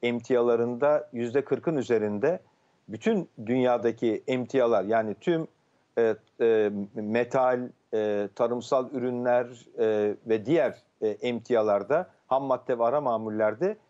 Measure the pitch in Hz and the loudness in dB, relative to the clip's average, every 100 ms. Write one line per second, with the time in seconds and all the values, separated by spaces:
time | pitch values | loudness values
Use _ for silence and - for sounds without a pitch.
0 | 120 120 117 123 120 117 120 120 143 147 | -4 -4 0 2 2 2 0 0 0 0
1 | - 123 120 135 139 143 - 156 117 113 | -2 -6 -4 -2 -2 -2 -2 -4 0 0
2 | 107 104 135 180 - _ _ _ - 107 | 0 0 -2 -2 -8 _ _ _ -14 -6
3 | 220 214 165 - 110 127 123 120 117 117 | -2 0 -2 -8 -2 2 2 2 0 0
4 | 120 104 - 127 120 131 120 110 98 113 | 0 -2 -2 -4 -2 0 2 2 2 0
5 | 107 98 - 165 160 _ _ _ _ - | 0 -4 -2 -2 -4 _ _ _ _ 0
6 | 113 107 _ - 117 110 104 101 101 113 | 0 0 _ -2 2 4 2 -2 -6 -8
7 | 104 113 120 135 127 127 123 - _ 110 | -4 -2 0 2 2 0 -4 -12 _ -2
8 | 107 104 101 - 120 120 113 135 123 135 | 0 -2 -4 -2 -2 -2 -2 -2 -2 -4
9 | 123 123 123 123 120 123 - - 110 107 | -4 -2 0 0 0 -8 -14 -2 0 2
10 | 104 101 117 110 101 165 127 - _ _ | 0 -2 -2 -2 2 2 2 -2 _ _
11 | 214 208 127 120 117 117 107 101 101 151 | -4 -2 -4 -4 0 2 2 2 2 -2
12 | 180 _ _ 135 135 127 - 123 117 143 | -2 _ _ -2 0 -2 -2 0 0 0
13 | 139 113 110 107 107 110 185 214 _ | 0 -2 -2 0 0 0 -4 -4 _